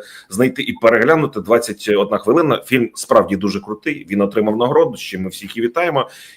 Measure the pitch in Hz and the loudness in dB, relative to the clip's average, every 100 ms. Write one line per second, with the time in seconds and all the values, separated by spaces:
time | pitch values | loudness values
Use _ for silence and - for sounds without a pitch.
0 | - - - 95 131 131 123 - 113 117 | -4 -20 -10 0 0 0 -8 2 4 4
1 | 117 160 147 107 95 110 - - - 101 | 4 2 0 -4 2 2 0 -6 0 0
2 | 101 107 - 143 156 120 - 127 117 - | 2 -2 2 2 2 0 0 0 0 -4
3 | - 117 98 98 98 98 104 107 160 143 | 2 2 2 -2 -2 -4 -8 -8 -8 -8
4 | 82 101 101 110 107 107 123 143 - 110 | -6 -2 0 0 0 0 2 2 2 -2
5 | - 95 92 - 98 117 117 139 175 143 | -10 -8 -8 -10 -12 -4 -4 -2 -2 -2
6 | 120 - - | -4 -8 -20